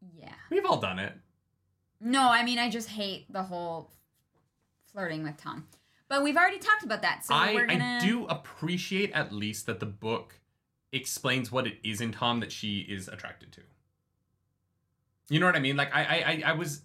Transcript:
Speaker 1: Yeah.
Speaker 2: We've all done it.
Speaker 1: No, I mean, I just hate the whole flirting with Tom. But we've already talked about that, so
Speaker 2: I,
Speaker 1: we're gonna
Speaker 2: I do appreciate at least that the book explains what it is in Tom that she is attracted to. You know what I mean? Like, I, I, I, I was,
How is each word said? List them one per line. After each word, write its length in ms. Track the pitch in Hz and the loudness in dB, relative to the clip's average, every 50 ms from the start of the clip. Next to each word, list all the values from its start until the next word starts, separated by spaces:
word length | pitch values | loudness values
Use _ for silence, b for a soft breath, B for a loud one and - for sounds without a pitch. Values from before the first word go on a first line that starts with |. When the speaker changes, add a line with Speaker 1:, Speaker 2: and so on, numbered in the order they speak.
| 185 180 165 | -20 -20 -20
Speaker 1:
Yeah. 160 | 165 - - - - - - | -20 -20 -18 -18 -18 -8 -2
Speaker 2:
We've 160 | 330 392 392 | 0 2 4
all 160 | 381 - - | 4 4 2
done 180 | - 185 92 92 | 2 0 -2 -2
it. 140 | 98 - - - - _ _ _ _ _ _ _ _ _ _ _ _ _ _ _ | -4 -6 -8 -12 -18 _ _ _ _ _ _ _ _ _ _ _ _ _ _ _
Speaker 1:
No, 300 | 214 233 262 269 262 247 | -2 2 4 6 6 6
I 120 | 233 233 240 | 6 6 4
mean, 140 | 247 247 240 | 2 0 0
I 120 | 240 233 | 0 0
just 180 | 196 233 220 - | -2 -4 -6 -6
hate 400 | 214 214 202 196 185 - - - | -6 -6 -4 -4 -6 -8 -12 -8
the 120 | 196 190 | -6 -6
whole 480 | 190 185 180 175 175 170 165 160 156 - _ _ _ _ _ _ _ _ _ _ _ _ _ _ _ _ _ _ _ _ | -6 -6 -6 -6 -6 -6 -6 -8 -10 -14 _ _ _ _ _ _ _ _ _ _ _ _ _ _ _ _ _ _ _ _
flirting 320 | - 202 190 165 156 156 156 | -8 -4 -4 -4 -2 -4 -6
with 120 | 147 147 | -6 -8
Tom. 300 | - - - - 160 - b b b b b b b b - | -10 -12 -12 -12 -12 -14 b b b b b b b b -2
But 140 | 277 277 | 0 2
we've 140 | 285 294 277 | 2 4 4
already 220 | 339 359 392 392 381 | 6 4 4 4 2
talked 260 | - 427 427 427 370 | 2 2 2 2 2
about 180 | 226 214 202 | -2 -2 0
that, 220 | - 170 - - - | 0 0 -2 -2 0
so 80 | - 143 | 2 4
Speaker 2:
I, 180 | 151 180 208 220 | 4 4 4 4
Speaker 1:
we're 120 | 233 240 | 4 4
gonna 320 | 226 - - - 147 143 240 | 4 2 2 2 0 0 2
Speaker 2:
I 40 | 180 | 2
do 180 | 202 233 240 214 | 2 2 2 0
appreciate 840 | - 156 147 - - - - 156 170 180 180 - - 190 190 202 190 | -2 -4 -4 -6 -12 -10 -6 -4 -2 -2 -2 -2 -2 0 0 0 0
at 180 | - 156 117 90 | 0 -2 -2 -2
least 340 | 104 104 107 107 104 - - | -4 -4 -4 -4 -4 -6 -6
that 120 | 120 110 - | -6 -6 -6
the 60 | - | -6
book 540 | 104 98 - 110 110 113 - - - - _ _ _ _ _ _ _ _ _ _ _ | -8 -8 -6 -4 -2 -2 -4 -4 -8 -18 _ _ _ _ _ _ _ _ _ _ _
explains 600 | - 131 131 - - - - 127 127 131 117 101 | -6 -6 -6 -6 -6 -2 0 0 2 0 0 -2
what 140 | 117 131 123 | -2 -2 -2
it 120 | 110 104 - | -2 -4 -6
is 180 | - 110 107 104 | -6 -6 -4 -4
in 120 | 120 113 | -4 -4
Tom 280 | 107 - 123 120 120 117 | -4 -2 0 0 0 0
that 100 | 104 - | -2 -4
she 280 | - - - 104 101 98 | -6 -6 -6 -4 -4 -4
is 280 | - - 101 95 92 - | -6 -6 -8 -10 -10 -10
attracted 440 | - - - - - - - - | -12 -12 -14 -14 -14 -16 -20 -20
to. 100 | - - - _ _ _ _ _ _ _ _ _ _ _ _ _ _ _ _ _ _ _ _ _ _ _ _ _ _ _ _ _ _ _ _ - | -20 -20 -20 _ _ _ _ _ _ _ _ _ _ _ _ _ _ _ _ _ _ _ _ _ _ _ _ _ _ _ _ _ _ _ _ 0
You 100 | 147 165 | 2 4
know 60 | 185 | 6
what 100 | 180 170 | 6 4
I 40 | 156 | 4
mean? 160 | 131 135 143 | 2 2 2
Like, 180 | 143 139 139 135 | 2 0 2 2
I, 80 | 151 151 | 0 2
I, 120 | - 160 | 2 2
I, 260 | 170 - 147 170 - 104 | 2 2 0 0 0 0
I 60 | 151 160 | 0 0
was, 280 | 156 175 151 143 - - | 0 -2 -6 -8 -10 -8